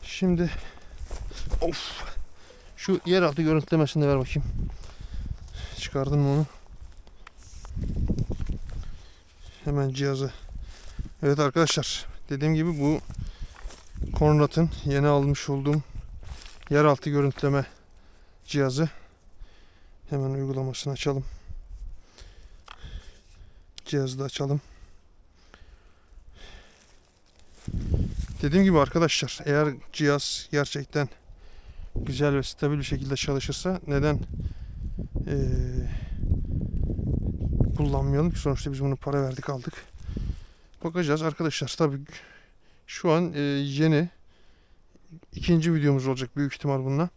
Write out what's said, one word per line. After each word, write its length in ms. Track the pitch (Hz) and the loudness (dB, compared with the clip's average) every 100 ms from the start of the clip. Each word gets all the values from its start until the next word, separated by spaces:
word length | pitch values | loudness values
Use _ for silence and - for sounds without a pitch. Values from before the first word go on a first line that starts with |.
Şimdi 480 | - - 185 170 170 - - - - - - - - - - - | -12 0 2 4 2 -2 -8 -14 -16 -14 -10 -8 -8 -6 -2 0
of. 440 | 165 - - - - - - - - - - - | 0 -2 -8 -8 -6 -6 -6 -10 -18 -20 -20 -8
Şu 240 | - 185 170 | 0 0 4
yeraltı 360 | 185 165 143 | 4 4 4
görüntülemesini 640 | 156 160 - 160 147 156 | 4 4 4 4 4 4
de 40 | 143 | 4
ver 100 | 139 | 4
bakayım. 300 | 123 147 - - - - - - - - - - - - - - | 2 -2 0 -2 -4 -6 -14 -14 -8 -6 -6 -8 -10 -12 -12 -10
Çıkardın 400 | - 139 135 147 | -6 -4 2 4
mı 140 | 139 | 4
onu? 140 | 139 151 - - - - - - - - - - - - - - - - - - - - - - - - - - - - - - - | 4 0 -6 -18 -16 -16 -16 -18 -20 -20 -20 -18 -16 -10 -6 -4 -2 0 0 0 -2 -4 -4 -6 -8 -8 -10 -14 -20 -20 -20 -20 -8
Hemen 260 | 151 143 139 | -2 0 0
cihazı. 420 | 131 139 135 135 - - - - - - - - - | 0 0 0 -4 -6 -12 -12 -12 -14 -12 -10 -10 0
Evet 160 | 143 143 | 2 4
arkadaşlar, 680 | 143 165 156 - 131 - - - - | 4 4 4 2 -2 -6 -8 -12 -8
dediğim 260 | 139 151 | 0 2
gibi 260 | 156 165 151 | 2 2 2
bu 200 | 143 151 - - - - - - - - - - - - | 2 2 -2 -8 -8 -8 -12 -10 -12 -12 -16 -8 -4 4
Conrad'ın 520 | 151 151 147 - 165 - | 6 6 6 4 2 0
yeni 220 | 147 139 147 | 0 4 6
almış 420 | 143 139 139 - | 6 4 0 -2
olduğum 340 | 139 139 151 - - - - - - - - - | -2 2 0 0 -10 -10 -14 -12 -14 -14 -18 2
yeraltı 400 | 147 151 139 151 | 6 6 6 2
görüntüleme 560 | 143 139 - 143 139 135 - - - - - - - - | 2 2 2 2 2 0 -10 -20 -20 -20 -20 -20 -20 -2
cihazı. 420 | 147 135 131 160 - - _ - - - - - - - - - | 2 2 2 0 -2 -20 _ -20 -18 -18 -18 -20 -20 -20 -20 -6
Hemen 200 | 139 135 | -2 -2
uygulamasını 640 | 139 135 135 131 127 143 | -2 -2 -2 -4 -4 -6
açalım. 320 | 135 147 139 - - - - - - - - - - - - - - - - - - - - - - - - - - | -2 0 -2 -4 -10 -12 -14 -12 -12 -12 -12 -18 -20 -20 -20 -20 -20 -20 -16 -12 -12 -14 -20 -20 -20 -20 -20 -18 -16
Cihazı 340 | - 143 131 131 | -2 0 0 -2
da 60 | |
açalım. 360 | 135 - 139 147 - - - - - - - _ - - - - - _ _ - - - - - - - - - _ _ _ - - - - - - - - - - - | -6 -2 0 0 -2 -20 -20 -20 -20 -20 -20 _ -20 -20 -20 -20 -20 _ _ -20 -20 -20 -20 -20 -20 -20 -20 -20 _ _ _ -20 -20 -14 -8 -6 0 2 2 -2 -6 -2
Dediğim 220 | 143 180 | 4 6
gibi 140 | 196 165 | 8 6
arkadaşlar, 600 | 135 170 160 - 135 - | 4 4 2 2 -4 -4
eğer 240 | 147 147 151 123 - | 0 2 2 0 -10
cihaz 560 | - 147 143 - - - | 2 4 4 0 -6 -2
gerçekten 560 | 147 143 147 135 151 139 - - - - - - - - - | 0 0 -4 -2 -2 -2 -4 -20 -20 -18 -18 -16 -14 -6 -4
güzel 380 | - 131 147 | -2 2 4
ve 80 | 139 | 4
stabil 360 | 127 - 147 147 | 0 0 0 2
bir 40 | |
şekilde 340 | - 135 135 139 | 0 -2 -2 -2
çalışırsa 640 | - 139 - 139 180 185 156 | 0 0 0 -2 -2 -2 0
neden, 340 | 139 147 147 - - - - - - - - - - - | 2 4 2 -2 -4 -6 -6 -10 -8 -6 -6 -6 -4 -2
eee, 100 | 143 131 127 127 127 120 - - - - - - - - - - - - 117 - - - - - - | 0 2 2 0 -2 -2 -4 -6 -4 0 0 0 -2 -2 -2 0 0 0 0 -2 -2 -2 2 2 2
kullanmayalım 540 | 143 139 139 139 170 | 2 2 2 2 2
ki? 80 | - | 0
Sonuçta 340 | 147 131 143 | 0 -2 -2
biz 80 | 135 | -2
bunu 160 | 139 131 | -2 -2
para 260 | 143 139 | 0 0
verdik, 280 | 135 135 143 | 0 -4 -6
aldık. 240 | 135 139 - - - - - - - - - - - | -6 -8 -12 -18 -14 -8 -6 -6 -6 -12 -20 -20 -8
Bakacağız 380 | 170 175 156 156 | -4 0 2 2
arkadaşlar. 520 | 160 147 165 - 131 - | 0 0 -2 -2 -6 2
Tabii 220 | 156 135 143 - - - - - - - - | 2 2 -8 -18 -20 -20 -20 -20 -20 -20 -14
şu 240 | - 175 | -2 4
an, 220 | 160 175 | 4 2
eee, 80 | 147 143 139 | 0 0 0
yeni 460 | 143 139 160 151 175 - - _ - - _ - _ - - 160 - | -2 2 4 6 2 -6 -20 _ -20 -20 _ -20 _ -20 -20 -20 -14
ikinci 420 | - - 165 165 | -4 4 4 4
videomuz 320 | 160 143 135 131 | 4 4 4 2
olacak 300 | 131 127 143 | -2 -4 -2
büyük 180 | 143 | -4
ihtimal 300 | - 143 135 | -2 -2 0
bununla. 240 | 131 139 175 | 0 0 0